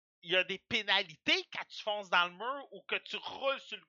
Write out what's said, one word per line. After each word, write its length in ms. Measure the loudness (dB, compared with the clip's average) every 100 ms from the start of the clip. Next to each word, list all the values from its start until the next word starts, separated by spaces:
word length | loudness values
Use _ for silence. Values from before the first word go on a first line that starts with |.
| _ _
il 80 | 0
y 40 | 2
a 80 |
des 140 | 2 -2
pénalités 880 | -4 -2 2 2 2 -4 0 2 0
quand 120 | -8 -10
tu 140 | -8
fonces 260 | -6 -4 2
dans 160 | 4 4
le 60 |
mur 360 | 0 -6 -6 -8
ou 80 | -16
que 140 | -6 -4
tu 200 | -4 -8
roules 440 | -8 -4 -2 -2
sur 160 | -4
le 80 | -14